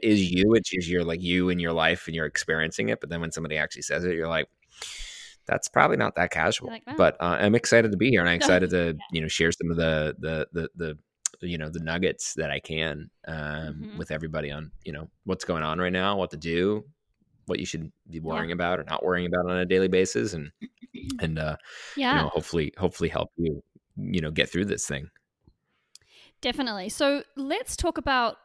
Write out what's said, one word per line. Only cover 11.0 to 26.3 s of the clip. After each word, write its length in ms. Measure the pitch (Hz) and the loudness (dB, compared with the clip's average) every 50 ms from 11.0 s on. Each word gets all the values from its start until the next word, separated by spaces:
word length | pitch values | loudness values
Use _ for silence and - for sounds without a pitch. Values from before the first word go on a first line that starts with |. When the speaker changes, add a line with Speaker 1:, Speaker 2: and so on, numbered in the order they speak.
| _ _ _ _ _ - - _ - | _ _ _ _ _ -6 -6 _ -6
Speaker 1:
you 160 | 87 87 80 | -6 -4 -4
know, 100 | 78 78 | -6 -6
the 120 | 82 85 | -6 -4
nuggets 520 | 82 80 82 90 92 80 - - - - - | -4 -2 0 2 2 0 0 0 -6 -8 -4
that 160 | - 80 71 | -4 -4 -2
I 100 | 71 71 | -2 -4
can, 500 | - - 80 78 80 80 73 76 80 - _ _ - - | -4 -4 -2 -2 -2 -2 -2 -6 -10 -14 _ _ -12 -10
um, 80 | 80 | -8
Speaker 2:
Mm-hmm. 640 | 78 73 73 76 76 80 76 73 76 73 71 - 82 | -6 -6 -6 -6 -6 -6 -8 -8 -10 -10 -12 -10 -10
Speaker 1:
with 120 | 82 - | -8 -6
everybody 400 | 78 76 80 80 78 78 76 73 | -6 -6 -6 -6 -6 -4 -4 -4
on, 200 | 71 76 78 76 - - - | -6 -8 -10 -12 -16 -14 -12
you 60 | 90 76 | -12 -10
know, 180 | 73 80 - _ _ _ | -10 -12 -14 _ _ _
what's 200 | 101 92 - - | -6 -6 -4 -2
going 180 | - 87 80 78 | -2 -2 0 0
on 160 | 78 78 87 | 0 0 0
right 140 | 90 90 92 | 0 2 2
now, 240 | 92 92 101 101 | 2 2 0 2
what 140 | 98 90 85 | 0 -2 -2
to 80 | - 78 | -4 -8
do, 440 | 78 82 82 85 90 101 104 107 110 143 _ _ _ _ _ _ _ _ _ _ _ | -4 -2 2 2 4 2 2 0 -4 -10 _ _ _ _ _ _ _ _ _ _ _
what 140 | - 92 - | -4 -4 -4
you 80 | - | -4
should 260 | - - 80 80 78 - _ _ - | -4 -6 -8 -8 -10 -12 _ _ -14
be 80 | 82 80 | -12 -8
Speaker 2:
Yeah. 20 | 80 | -6
Speaker 1:
worrying 300 | 80 80 80 82 82 87 | -4 -4 -4 -4 -4 -2
about 280 | 87 87 85 92 - | -2 0 0 0 -2
or 40 | 78 | -2
not 200 | 78 80 - - | -4 -4 -2 0
worrying 220 | 90 90 87 90 | 0 0 0 0
about 240 | 87 87 90 90 90 | 0 0 0 0 0
on 80 | 90 90 | 0 0
a 80 | 90 | 2
daily 220 | 90 92 92 95 92 | 4 4 4 6 6
basis, 440 | 90 92 95 - - 117 117 104 92 | 6 4 4 4 2 0 -2 0 -4
and, 180 | 80 71 73 - _ - - - _ - | -6 -8 -10 -12 _ -18 -18 -16 _ -20
Speaker 2:
<clears throat> 340 | - - - - - 269 233 | -18 -16 -12 -10 -8 -6 -4
Speaker 1:
and, 180 | - - 160 156 | -2 -2 -2 -2
uh, 180 | 156 - 78 - - - - - - - - | -2 -4 -4 -6 -10 -18 -18 -18 -16 -12 -6
Speaker 2:
Yeah. 220 | 285 269 247 262 | -2 0 2 2
Speaker 1:
you 60 | 190 - | 2 2
know, 60 | 73 | 2
hopefully, 440 | - 85 - - - 82 78 71 - - | 0 -2 -4 0 0 0 0 0 -2 -2
hopefully 320 | 92 87 - - 85 80 | -2 -2 0 0 -2 -2
help 220 | - 80 80 - _ | 0 -2 -4 -4 _
you, 260 | - 85 80 73 71 - _ _ - _ _ _ - | -2 -2 -2 -2 -4 -8 _ _ -20 _ _ _ -8
you 240 | 98 92 92 90 78 | -6 -2 -2 -2 -2
know, 80 | 76 | 0
get 180 | 80 80 - - | 0 0 0 2
through 160 | - 87 101 | 2 0 0
this 220 | 101 - - - | 0 -2 -4 -4
thing. 240 | - 76 69 73 - _ _ _ _ _ _ _ _ _ _ _ _ _ _ _ _ _ - _ _ _ - - _ | -6 -6 -6 -8 -12 _ _ _ _ _ _ _ _ _ _ _ _ _ _ _ _ _ -20 _ _ _ -20 -20 _